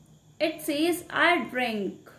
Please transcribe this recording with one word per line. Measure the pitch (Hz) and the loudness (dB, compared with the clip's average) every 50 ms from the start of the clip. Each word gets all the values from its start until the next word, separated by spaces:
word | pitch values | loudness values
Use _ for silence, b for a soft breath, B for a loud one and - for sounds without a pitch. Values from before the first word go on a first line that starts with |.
| - - - - _ - - _ | -20 -20 -20 -20 _ -20 -4 _
it | 311 320 311 - | -2 -2 -2 -4
says, | - 330 285 294 320 349 320 - - - | -4 -2 0 2 2 2 0 -2 -4 -4
"I | - 269 311 339 349 320 226 - | 0 4 4 4 4 2 0 -4
drink | 247 254 247 233 220 208 196 170 - - - - - | -4 -2 -2 -2 -2 -2 -4 -4 -6 -10 -18 -20 -20